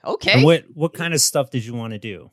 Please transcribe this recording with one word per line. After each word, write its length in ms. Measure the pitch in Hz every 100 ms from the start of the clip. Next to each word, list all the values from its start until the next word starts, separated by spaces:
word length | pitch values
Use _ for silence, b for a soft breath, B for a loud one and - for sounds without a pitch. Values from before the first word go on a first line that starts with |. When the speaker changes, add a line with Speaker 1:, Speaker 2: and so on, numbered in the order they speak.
Speaker 1:
And 100 | -
Speaker 2:
Okay. 280 | - 180 202
Speaker 1:
what, 200 | 147 165 -
what 200 | - 165
kind 180 | - 170
of 60 | 160
stuff 300 | - 147 131
did 140 | 131
you 100 | 110
wanna 240 | 120 113 107
do 320 | 110 90 71